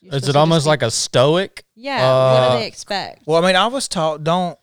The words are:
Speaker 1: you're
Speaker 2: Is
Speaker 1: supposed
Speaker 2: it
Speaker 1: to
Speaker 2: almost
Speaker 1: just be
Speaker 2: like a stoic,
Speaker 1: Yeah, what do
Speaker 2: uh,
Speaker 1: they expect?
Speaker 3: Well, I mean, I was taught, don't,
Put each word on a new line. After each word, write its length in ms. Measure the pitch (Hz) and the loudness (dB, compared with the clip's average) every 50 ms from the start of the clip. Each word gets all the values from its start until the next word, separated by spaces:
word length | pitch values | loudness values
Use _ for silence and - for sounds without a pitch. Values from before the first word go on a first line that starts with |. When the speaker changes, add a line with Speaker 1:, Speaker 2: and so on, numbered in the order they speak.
Speaker 1:
you're 100 | _ - - | _ -8 -8
Speaker 2:
Is 80 | 139 131 | -6 -4
Speaker 1:
supposed 80 | 139 | 0
Speaker 2:
it 20 | 139 | 2
Speaker 1:
to 60 | 139 | 2
Speaker 2:
almost 180 | 156 160 165 165 | 4 4 2 2
Speaker 1:
just 80 | 139 | 2
be 40 | 156 | 0
Speaker 2:
like 120 | 151 143 127 | 0 0 0
a 80 | 117 | -4
stoic, 720 | 110 - - - - 127 123 143 156 175 196 - _ - - _ _ | -4 -4 -6 -2 2 2 2 4 2 0 -2 -4 _ -20 -20 _ _
Speaker 1:
Yeah, 220 | - 233 277 277 247 | -14 -10 -8 -4 -2
what 500 | 131 131 131 131 131 131 131 127 127 127 | 0 2 2 2 4 4 4 4 4 2
do 60 | 127 | 0
Speaker 2:
uh, 40 | 120 | 0
Speaker 1:
they 80 | 220 | -2
expect? 560 | 190 - - - - - 190 160 90 - _ _ | -6 -10 -16 -12 -8 -8 -8 -8 -10 -14 _ _
Speaker 3:
Well, 160 | - 156 165 170 | -2 0 2 2
I 40 | |
mean, 80 | 185 185 | 2 2
I 120 | 185 190 226 | 2 2 0
was 180 | 247 277 - | -2 -4 -8
taught, 380 | - - 196 160 160 156 151 156 | -6 -4 -2 -2 -2 -2 -4 -2
don't, 340 | 160 165 185 185 175 151 _ | -2 -2 -2 -2 -4 -8 _